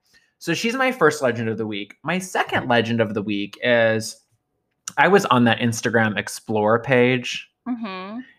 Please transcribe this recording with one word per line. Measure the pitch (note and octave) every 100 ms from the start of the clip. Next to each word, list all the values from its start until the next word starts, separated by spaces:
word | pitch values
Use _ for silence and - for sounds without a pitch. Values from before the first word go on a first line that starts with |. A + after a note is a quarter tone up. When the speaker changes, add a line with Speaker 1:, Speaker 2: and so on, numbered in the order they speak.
| _ _ _ _
Speaker 1:
So | - D#3+
she's | A3+
my | C4 C4
first | B3+ D3+ D3+
legend | B2+ A#2 A2+
of | G#2+
the | A2
week. | G#2 G#2 -
My | D3 F3+
second | F#3 - - - C3
legend | A#2+ A2 A#2
of | G#2+
the | G#2+
week | G#2 G2+ G2+ -
is | B2 A#2+ A2+ A2+ A2 - _ _ _ _ _ _ - -
I | D#3
was | G3 -
on | B2
that | A#2+ A2
Instagram | A#2 A2+ A#2+ A2+ A2 G2
Explore | G#2 - - G#2+ G#2 A#2
page. | B2 B2 B2 B2+ A#2+ - - _ -
Speaker 2:
Mm-hmm. | A#3+ A3 F#3 F#3+ A3+ -